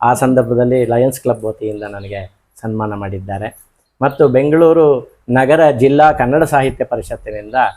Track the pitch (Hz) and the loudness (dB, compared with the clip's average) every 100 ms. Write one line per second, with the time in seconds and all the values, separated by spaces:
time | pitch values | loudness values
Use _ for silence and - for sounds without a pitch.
0 | 117 123 131 131 117 120 123 127 117 117 | -2 0 0 0 0 0 0 0 0 0
1 | 131 131 127 117 110 107 107 104 104 101 | 0 -2 -6 -4 -6 -8 -10 -10 -12 -12
2 | 98 101 95 _ _ _ 113 110 107 101 | -12 -12 -14 _ _ _ -8 -6 -6 -8
3 | 98 98 95 98 110 _ _ _ _ - | -10 -10 -10 -10 -10 _ _ _ _ -6
4 | 135 139 143 127 147 160 165 165 151 131 | -4 2 2 2 2 4 4 6 4 2
5 | - _ - 123 135 160 151 127 135 143 | -4 _ -2 0 2 4 4 4 2 4
6 | 151 151 123 147 156 143 135 127 123 117 | 4 4 0 0 2 0 0 -4 -6 -6
7 | - 117 - 107 104 127 110 | -8 -12 -12 -14 -6 -2 -2